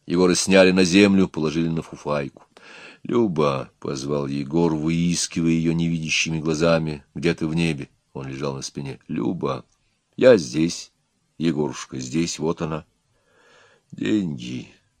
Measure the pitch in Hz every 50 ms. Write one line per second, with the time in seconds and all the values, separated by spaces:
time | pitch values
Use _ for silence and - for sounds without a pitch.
0 | _ - 87 87 90 90 90 90 - - 95 95 92 92 92 92 95 85 85 98
1 | 104 101 98 95 92 85 - 76 76 78 73 82 82 82 82 80 76 - - -
2 | - 73 73 73 71 67 - - - _ _ - - - - - - - - -
3 | - - - 120 117 104 85 76 76 71 67 67 62 - _ _ - - 73 65
4 | 67 69 73 73 69 69 69 71 71 67 76 85 85 82 78 76 76 80 82 82
5 | 85 87 85 78 - - - 87 82 82 82 82 80 82 82 82 85 82 85 82
6 | 80 78 - - - 82 80 80 73 82 78 73 82 85 82 82 80 78 76 71
7 | - _ - 71 69 85 82 - 82 78 80 82 85 82 78 69 69 - _ _
8 | _ _ - - 67 67 67 67 69 71 67 67 67 - - 73 69 69 62 -
9 | _ - 78 52 55 - 92 85 - 69 67 60 - _ _ _ _ _ _ _
10 | _ _ _ - - 127 123 98 76 64 85 - 80 85 - - - - _ _
11 | _ _ _ _ _ _ _ - 78 85 76 73 73 69 64 - - - 69 65
12 | 65 62 64 80 85 85 - - 76 80 85 - 85 78 78 78 - _ _ _
13 | _ _ _ _ _ _ _ _ _ _ _ _ _ _ _ _ _ _ - -
14 | - 107 110 107 95 85 73 64 60 - - 123 - - - _ _ _ _ _